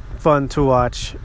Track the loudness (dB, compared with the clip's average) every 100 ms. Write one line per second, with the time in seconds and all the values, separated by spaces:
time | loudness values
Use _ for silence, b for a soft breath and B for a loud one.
0 | -14 -2 2 2 2 0 2 4 2 -4
1 | -10 -12